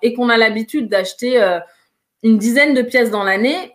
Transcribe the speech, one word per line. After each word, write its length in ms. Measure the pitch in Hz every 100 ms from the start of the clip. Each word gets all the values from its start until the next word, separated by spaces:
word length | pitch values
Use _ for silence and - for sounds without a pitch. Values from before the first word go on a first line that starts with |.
et 100 | 233
qu'on 160 | 240 240
a 80 | 226
l'habitude 540 | 220 214 226 302 220
d'acheter, 520 | 196 185 - 247 247
euh, 160 | 196 170 170 _ _ _ _ _
une 140 | 226 220
dizaine 360 | 226 247 294
de 80 | 262
pièces 280 | 240 254 226
dans 140 | 208
l'année, 480 | 196 196 240 339 -